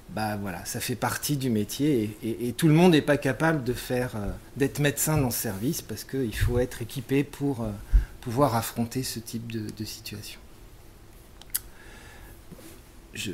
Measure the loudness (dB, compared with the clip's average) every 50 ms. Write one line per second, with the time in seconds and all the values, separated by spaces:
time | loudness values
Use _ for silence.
0 | -16 -10 -6 -4 -2 -2 -2 -4 -4 -6 -6 -8 -8 -8 -8 -6 -4 -4 -4 -2
1 | -2 -2 -2 -2 -2 -2 -2 0 0 2 2 2 0 0 -2 0 2 4 4 4
2 | 2 0 -4 -6 -6 -6 -4 -4 -4 -4 0 4 6 6 8 10 10 10 8 8
3 | 6 6 4 4 2 0 0 2 2 2 2 2 0 -2 -2 -2 -2 -2 -2 -2
4 | -2 -2 -4 -4 -4 -4 -4 -6 -10 -8 -2 0 0 0 2 2 2 2 2 0
5 | 0 2 2 4 2 2 0 -2 -2 -4 -4 -2 -2 -2 -2 -2 -4 -8 -8 -10
6 | -8 -4 -2 -2 0 0 0 2 2 2 4 2 2 0 -2 -6 -10 -8 -8 -8
7 | -2 0 2 2 2 0 -2 -4 -2 -2 -2 -2 -4 -4 -6 -6 0 4 4 4
8 | 4 2 -4 -10 -8 -2 2 4 4 4 4 2 0 -2 -2 -2 -2 -2 -2 -4
9 | -4 -4 -6 -8 -8 -8 -8 -8 -6 -6 -6 -6 -6 -6 -8 -8 -8 -8 -10 -12
10 | -12 -12 -12 -12 -12 -14 -14 -16 -18 -20 -20 -20 -20 -20 -20 -20 -20 -20 -20 -20
11 | -20 -20 -20 -20 -20 -20 -20 -20 -8 -6 -6 -6 -6 -10 -18 -20 -20 -20 -18 -18
12 | -18 -18 -18 -18 -18 -18 -20 -20 -18 -18 -18 -18 -16 -18 -18 -20 -20 -20 -20 -20
13 | -20 -12 -10 -8 -6 -6